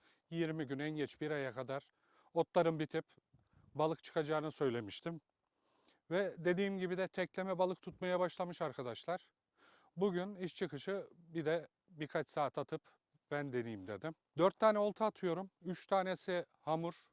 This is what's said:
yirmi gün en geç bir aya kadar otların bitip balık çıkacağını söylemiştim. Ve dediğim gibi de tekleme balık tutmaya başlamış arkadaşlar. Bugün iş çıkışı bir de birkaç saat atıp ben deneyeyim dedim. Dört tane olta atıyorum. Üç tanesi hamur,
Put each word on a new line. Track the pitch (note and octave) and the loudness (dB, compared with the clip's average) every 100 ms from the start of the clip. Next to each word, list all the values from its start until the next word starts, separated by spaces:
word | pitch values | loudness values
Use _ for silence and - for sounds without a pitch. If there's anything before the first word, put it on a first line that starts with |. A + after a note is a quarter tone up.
| _ _ _ | _ _ _
yirmi | E3 D#3+ D#3+ | -2 0 -2
gün | C3 C3+ | -2 -2
en | D3+ | -2
geç | D3+ C3+ - | -2 -4 -4
bir | D3+ | -4
aya | D3+ C3+ | -2 -2
kadar | B2 B2+ C#3 - _ _ _ _ | -6 -6 -8 -10 _ _ _ _
otların | E3 D#3+ F3+ E3 D#3+ | 0 4 4 4 2
bitip | D#3 D#3+ - _ _ _ _ _ _ | -2 -4 -6 _ _ _ _ _ _
balık | C3+ D#3 D#3+ | 0 0 0
çıkacağını | - E3+ D3+ D#3 D3+ | -2 -2 0 0 -2
söylemiştim. | - C#3 A#2+ G#2 - E3+ E3 - _ _ _ _ _ - _ - | 0 2 2 -2 -6 -6 -8 -12 _ _ _ _ _ -20 _ -2
Ve | E3+ D4 - | 0 0 2
dediğim | E3 F3+ G3+ G3 | 2 4 2 0
gibi | F3+ F3+ | -2 -2
de | F#3 | -2
tekleme | - F3 - F#3+ F3+ | -2 -4 -2 -2 2
balık | F#3 F3+ | 2 0
tutmaya | - - F3+ F3+ | -10 -6 0 2
başlamış | F3+ - F3+ E3+ | 0 -2 -6 -4
arkadaşlar. | D#3 B2+ B2 A2 - - - _ _ _ - - _ - | -4 -4 -6 -6 -6 -6 -8 _ _ _ -20 -20 _ 0
Bugün | G3+ F3 F#3+ F#3+ | 0 0 -4 -6
iş | F#3 | -8
çıkışı | - F3+ C#3 - G3 C#3 | -4 -4 -4 -6 -6 -8
bir | - E3 E3 | -16 -8 -2
de | D3+ E3 - _ _ | 0 0 -2 _ _
birkaç | D#3 D3+ E3 D3 | -10 -4 -2 -2
saat | - C#3+ D3 | 0 0 0
atıp | C3+ C3+ - _ _ _ _ | -4 -6 -10 _ _ _ _
ben | D3 C#3+ | -4 0
deneyeyim | B2 A#2 G#2+ F#2 | -2 -2 -6 -6
dedim. | G2+ D#3 - _ C#3 | -6 -8 -10 _ 4
Dört | F3+ - | 4 6
tane | A3 G#3 | 4 6
olta | G#3 - A3 | 2 2 0
atıyorum. | - F3+ E3 F#3+ _ | 0 -2 -2 -6 _
Üç | E3+ F3 - | -6 -6 2
tanesi | G3 F#3 F3+ - F3 - _ | 2 2 -2 -2 -2 -4 _
hamur, | - D#3+ E3+ - - | -2 0 -2 -6 -16